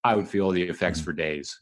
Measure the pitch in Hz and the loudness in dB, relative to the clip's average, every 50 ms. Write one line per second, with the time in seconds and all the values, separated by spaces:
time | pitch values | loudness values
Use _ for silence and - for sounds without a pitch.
0 | - 123 110 107 92 - - 101 98 95 92 90 90 87 82 - 95 87 82 80 | 4 4 4 4 2 0 0 2 2 2 2 2 0 0 0 0 0 0 0 -2
1 | 78 87 78 78 80 78 76 73 71 - - - | -4 -4 -4 -4 -4 -4 -4 -6 -8 -12 -16 -18